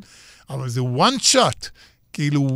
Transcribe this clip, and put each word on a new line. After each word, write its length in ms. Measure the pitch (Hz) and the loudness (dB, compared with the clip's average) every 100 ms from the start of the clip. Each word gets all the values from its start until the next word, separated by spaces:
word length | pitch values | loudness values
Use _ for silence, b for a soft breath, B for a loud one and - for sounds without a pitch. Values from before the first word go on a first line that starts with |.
| B B B B - | B B B B -12
אבל 200 | 135 127 | -8 -6
זה 100 | 120 | -4
one 420 | 127 123 202 262 | -4 2 2 2
shot, 480 | - 262 185 - - b b b _ | 2 4 2 0 -12 b b b _
כאילו 260 | - 147 147 139 | -4 -2 0 0